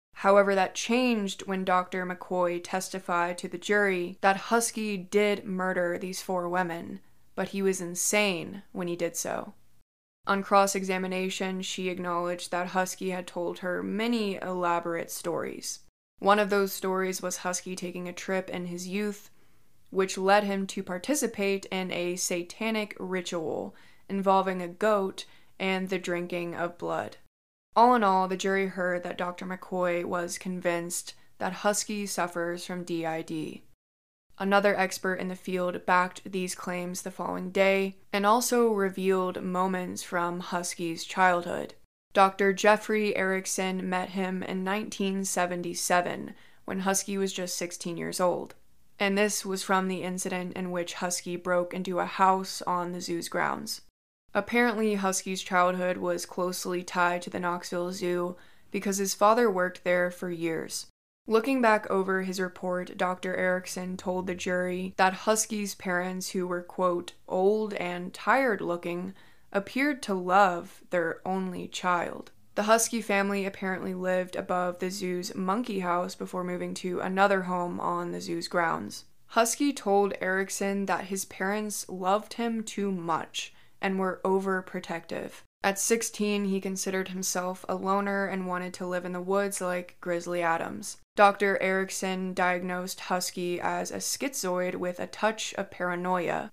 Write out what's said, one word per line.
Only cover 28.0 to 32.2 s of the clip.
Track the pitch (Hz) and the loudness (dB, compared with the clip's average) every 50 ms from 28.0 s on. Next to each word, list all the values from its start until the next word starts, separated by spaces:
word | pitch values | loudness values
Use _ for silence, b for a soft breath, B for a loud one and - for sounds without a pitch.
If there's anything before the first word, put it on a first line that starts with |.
| 214 | 6
all, | 196 190 190 185 185 | 6 6 4 4 2
the | 190 | 0
jury | 185 - 190 190 196 196 190 | -2 0 2 2 2 0 0
heard | 185 196 180 180 180 180 175 | -2 -2 -2 0 0 -2 -4
that | 180 - - | -6 -6 -4
Doctor | 180 180 180 180 190 | -4 -4 -6 -6 -8
McCoy | 185 185 180 - - 190 180 175 180 175 175 175 | -8 -8 -10 -8 -6 -2 0 0 2 0 0 -2
was | - - 175 175 175 180 - | -2 -2 -2 -2 -4 -6 -6
convinced | - 190 185 180 175 180 170 170 170 175 180 - - - - b b b b b | -6 -6 -4 -2 0 0 0 0 0 -4 -6 -6 -8 -10 -14 b b b b b
that | - 190 185 - - | -4 -4 -2 0 2
Husky | 208 208 208 - - 214 208 202 | 2 2 2 0 -2 -4 -4 -4
suffers | 196 - - | -4 -2 -2